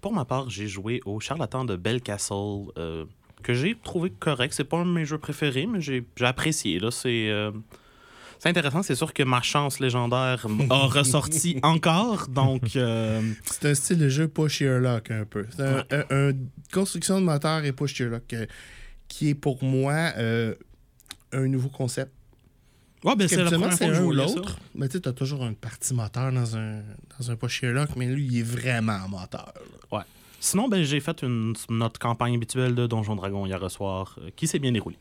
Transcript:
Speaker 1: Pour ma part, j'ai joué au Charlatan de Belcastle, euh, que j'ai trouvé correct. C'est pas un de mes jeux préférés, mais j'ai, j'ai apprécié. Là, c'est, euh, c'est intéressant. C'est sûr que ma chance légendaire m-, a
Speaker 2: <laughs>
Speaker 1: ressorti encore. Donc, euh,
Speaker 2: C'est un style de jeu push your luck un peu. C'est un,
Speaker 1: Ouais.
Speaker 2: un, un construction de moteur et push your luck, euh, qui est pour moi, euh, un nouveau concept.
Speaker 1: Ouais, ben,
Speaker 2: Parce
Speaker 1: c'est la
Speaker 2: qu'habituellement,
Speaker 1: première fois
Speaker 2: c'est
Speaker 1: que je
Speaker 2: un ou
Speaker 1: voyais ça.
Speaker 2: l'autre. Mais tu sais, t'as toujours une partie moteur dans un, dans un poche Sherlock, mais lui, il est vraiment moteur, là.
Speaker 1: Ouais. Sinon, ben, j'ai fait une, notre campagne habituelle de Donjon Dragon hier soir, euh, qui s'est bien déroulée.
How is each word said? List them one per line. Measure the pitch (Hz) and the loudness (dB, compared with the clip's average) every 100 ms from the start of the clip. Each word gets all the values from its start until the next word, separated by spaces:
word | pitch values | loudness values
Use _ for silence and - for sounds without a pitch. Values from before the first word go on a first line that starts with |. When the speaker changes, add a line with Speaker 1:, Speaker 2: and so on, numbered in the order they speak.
Speaker 1:
Pour | 202 | -2
ma | 208 - | -2 0
part, | 131 131 | -2 -4
j'ai | 98 104 | -6 -6
joué | 98 101 120 - | -6 -4 -4 -4
au | 107 | -6
Charlatan | - 151 143 131 | -4 -4 -4 -4
de | 127 92 | -2 -2
Belcastle, | 92 123 123 101 - 98 101 101 98 - | 0 -2 -2 -6 -4 -2 -2 -4 -8 -8
euh, | 82 82 78 - _ - | -6 -6 -10 -14 _ -14
que | - | -2
j'ai | 120 156 233 | 0 0 -2
trouvé | - 180 170 | -6 -4 -4
correct. | - - 139 127 | -2 -2 0 -2
C'est | - | -2
pas | - 165 | -2 0
un | |
de | 175 | 0
mes | 170 156 | 0 -2
jeux | 160 | -4
préférés, | - 147 151 127 180 | -6 -2 -2 0 -2
mais | 214 | -2
j'ai, | 143 131 120 - | -2 -4 -6 0
j'ai | 123 | 0
apprécié. | 127 156 156 - 87 | 2 0 0 0 0
Là, | 107 | 0
c'est, | 120 127 117 110 | -2 0 0 0
euh, | 104 107 107 110 - - - - - - - | 0 -2 -6 -12 -20 -20 -20 -20 -20 -20 -2
c'est | 160 | 0
intéressant. | 175 147 143 | 2 2 0
C'est | 196 | 0
sûr | 131 160 | 0 -2
que | - | 0
ma | 135 123 | 2 4
chance | - 151 143 - | 2 2 0 0
légendaire | 131 123 120 123 131 127 113 | 0 0 0 2 2 -2 -2
m-, | 107 135 | 0 4
a | 131 135 | 4 4
Speaker 2:
<laughs> | |
Speaker 1:
ressorti | 143 131 147 156 156 175 139 | 4 4 4 2 0 0 2
encore. | 143 165 165 165 233 208 - | 4 4 4 4 2 -2 -2
Donc, | 131 135 131 123 135 | 2 4 4 0 0
euh, | 123 113 110 110 110 107 - | 2 2 0 0 0 -2 -6
Speaker 2:
C'est | - 147 | -2 2
un | |
style | 143 - 170 | 2 2 4
de | 143 | 4
jeu | 135 156 | 4 0
push | - 156 - | 2 0 2
your | 139 127 | 2 4
luck | 127 120 107 | 4 2 -2
un | 113 | -4
peu. | 107 104 104 - | -4 -6 -8 -4
C'est | |
un, | 135 135 | 0 0
Speaker 1:
Ouais. | 135 139 - | 0 -2 2
Speaker 2:
un, | 135 139 | 2 4
un | 135 131 - - | 2 -4 -12 -4
construction | 185 190 175 - 190 | 0 0 -2 0 2
de | |
moteur | 185 147 156 160 | 4 2 2 0
et | 147 | 0
push | 127 143 - | -2 -2 -2
your | 120 | -4
luck, | 117 - | -4 -6
euh, | 117 110 - - - - - - | -6 -6 -10 -20 -18 -18 -20 -16
qui | - 151 | -2 0
est | |
pour | 143 147 135 | 2 0 0
moi, | 135 131 135 151 165 - | 0 2 2 2 0 0
euh, | 113 117 113 - - - _ _ - - _ | 0 2 0 -4 -12 -20 _ _ -20 -20 _
un | 135 131 | -2 0
nouveau | 135 131 | 2 -2
concept. | 135 127 127 135 - - _ _ _ _ _ _ _ | -2 -4 -2 -6 -10 -20 _ _ _ _ _ _ _
Speaker 1:
Ouais, | 170 214 | 2 4
ben, | |
Speaker 2:
Parce | 185 | 4
Speaker 1:
c'est | 185 | 4
la | 175 | 4
Speaker 2:
qu'habituellement, | 170 180 | 4 4
Speaker 1:
première | 175 | 4
fois | 170 | 4
Speaker 2:
c'est | |
Speaker 1:
que | |
je | 160 | 4
Speaker 2:
un | |
ou | 180 | 4
Speaker 1:
voyais | 143 143 | 4 2
ça. | 247 | 0
Speaker 2:
l'autre. | 196 - - | -4 -8 -12
Mais | - 135 | -4 -2
tu | |
sais, | 180 | -2
t'as | 156 | -4
toujours | 127 135 143 | -2 -2 -2
une | 120 | -4
partie | 104 117 - - | -6 -10 -6 -2
moteur | 123 104 - 131 | -2 -2 -2 0
dans | 127 117 110 | 0 0 -2
un, | 110 107 107 104 - - | -4 -6 -10 -16 -18 -10
dans | 120 | -6
un | 113 | -4
poche | 127 - | -2 -2
Sherlock, | 127 123 147 135 | 0 0 0 -2
mais | 123 | -2
lui, | 135 139 | 0 0
il | 120 | 0
est | |
vraiment | 117 120 120 120 110 101 95 | 0 -2 0 2 2 0 -4
moteur, | 98 92 - - | -8 -10 -12 -12
là. | - - - - 104 | -16 -18 -20 -8 -6
Speaker 1:
Ouais. | - - - - | -6 -18 -20 -6
Sinon, | - 190 254 | 0 2 2
ben, | 196 | 2
j'ai | 151 147 | 2 0
fait | 143 165 | -2 -4
une, | 131 120 113 110 - | -2 0 -2 -4 -2
notre | 113 113 - | 0 0 0
campagne | 120 117 120 | -2 0 2
habituelle | 120 113 127 127 | 0 0 0 2
de | 120 120 | 2 2
Donjon | 113 104 104 | 0 0 -2
Dragon | 95 98 98 | -2 -4 -4
hier | 95 92 | -4 -4
soir, | - 98 95 98 - | -6 -4 -4 -6 -10
euh, | 82 | -16
qui | - 160 | -4 -2
s'est | 170 | 0
bien | 135 | 0
déroulée. | 117 - - | 0 -2 -12